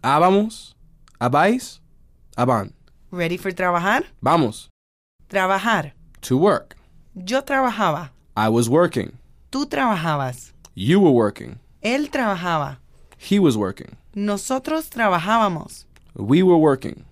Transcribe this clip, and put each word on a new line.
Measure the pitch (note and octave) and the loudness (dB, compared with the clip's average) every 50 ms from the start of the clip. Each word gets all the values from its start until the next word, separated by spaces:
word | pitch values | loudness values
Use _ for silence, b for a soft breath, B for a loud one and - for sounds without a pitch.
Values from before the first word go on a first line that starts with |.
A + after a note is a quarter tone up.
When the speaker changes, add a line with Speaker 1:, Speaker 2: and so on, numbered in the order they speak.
| - | 0
Speaker 1:
abamos, | B2+ C#3 D3+ E3+ F#3 G3 G3+ G#3+ A3 A3 - - - _ _ - - - _ - _ _ - | 2 4 4 4 4 4 4 0 -2 -8 -14 -20 -20 _ _ -20 -20 -20 _ -20 _ _ -2
abais, | A#2+ B2 C3+ C#3+ E3+ G3+ A#3+ B3+ - - - - _ _ _ _ _ _ _ _ _ _ - | -2 2 2 2 2 2 2 0 -4 -12 -18 -20 _ _ _ _ _ _ _ _ _ _ -4
aban. | - B2 B2+ B2 A2 G2 - - _ _ - _ _ _ - | -2 0 2 2 0 -2 -6 -14 _ _ -20 _ _ _ -14
Speaker 2:
Ready | - F3 E3+ E3+ F3+ | -8 -6 -4 -4 -4
for | F3+ - G3 | -6 -6 -8
trabajar? | F#3 F#3 F#3 F3+ F3 E3+ E3+ G3 A3+ D4+ F#4+ - - - | -6 -2 -2 0 0 0 0 0 0 0 -2 -6 -14 -4
Speaker 1:
Vamos. | - - D#4+ E4 C#3+ G#2 G#2 - - _ _ _ _ _ _ _ _ _ _ _ - _ | 0 2 2 2 2 0 -4 -10 -20 _ _ _ _ _ _ _ _ _ _ _ -20 _
Speaker 2:
Trabajar. | - G3 F#3 F#3 G3 G3 G3+ A#3 A3 F3+ D3+ C#3+ - - - - - - | -2 -2 0 0 0 0 0 0 0 0 -2 -6 -14 -20 -20 -20 -20 -18
Speaker 1:
To | - - B2+ | -4 -2 0
work. | C3 E3+ G#3 D#3+ - - _ - _ _ _ _ - - - - | 2 4 2 2 0 -4 _ -20 _ _ _ _ -20 -20 -20 -20
Speaker 2:
Yo | F#3+ F3+ F#3+ A#3+ C4+ | -16 -8 -4 -4 -4
trabajaba. | C4+ - C#4 C4+ C4 B3 G3+ G#3+ G#3 F3 D3+ D3+ C#3 C3+ _ _ _ _ - | -2 -2 -2 0 0 -2 -2 -2 -2 -2 -2 -4 -8 -12 _ _ _ _ -4
Speaker 1:
I | G#2+ A2 A2 | -2 0 2
was | A2 A#2+ A#2+ A2+ | 2 2 2 2
working. | B2+ D#3+ F3 - - A#2+ F#2 - - - - _ - _ - _ | 2 2 2 2 0 -6 -6 -8 -12 -20 -20 _ -20 _ -20 _
Speaker 2:
Tú | - C4+ D4 | -6 -6 -6
trabajabas. | C#4 - C#4+ C4 A#3+ G#3 E3 D#3+ E3 D3+ C#3+ C3+ B2+ B2 - - - _ - - - _ | -4 -2 -2 0 0 -2 -2 -2 -4 -4 -2 -4 -6 -8 -12 -20 -20 _ -20 -20 -20 _
Speaker 1:
You | - F#2+ B2+ F3 G#3 | -6 0 2 4 4
were | G3 E3 | 6 6
working. | C3 A#2 A2 G2+ G2+ - - - - - _ _ _ _ - | 6 4 2 2 -2 -6 -16 -16 -16 -20 _ _ _ _ -4
Speaker 2:
Él | G#3+ B3 C#4 D4+ C#4+ | -2 -2 -2 -4 -4
trabajaba. | - C#4+ B3 G#3+ G3 E3+ F3+ F3 E3 D#3 C#3+ C#3 C3+ - - _ _ _ - _ - | -4 -4 -2 -2 -4 -4 -4 -4 -4 -4 -4 -6 -10 -16 -20 _ _ _ -20 _ -20
Speaker 1:
He | _ - - G3 | _ -4 0 2
was | G3+ F#3+ D3+ A2+ | 4 4 4 2
working. | G#2+ G2+ F#2 F#2 - - - - - _ - - | 2 -2 -4 -6 -10 -18 -20 -20 -20 _ -14 -10
Speaker 2:
Nosotros | G3+ G3+ G#3 G3+ G3 - - C4 C4 B3+ - D#4 D#4+ D#4 - | -6 -4 -4 -4 -4 -4 -4 -6 -4 -4 -4 -6 -6 -6 -8
trabajábamos. | - A#3+ A3+ G3+ F3+ E3+ D#3+ G3 A3 A#3 A3 G3 E3+ D3 - - - - - _ _ - _ - _ | -6 -2 0 0 0 0 0 0 0 2 2 0 -2 -6 -10 -14 -18 -20 -20 _ _ -20 _ -20 _
Speaker 1:
We | - G2+ G#2 C3+ E3+ F#3 | -10 0 2 4 4 6
were | F#3 F3 | 6 6
working. | D#3+ D#3 D3+ C3+ C3 - - - - - - | 6 6 4 2 0 -4 -12 -12 -12 -20 -20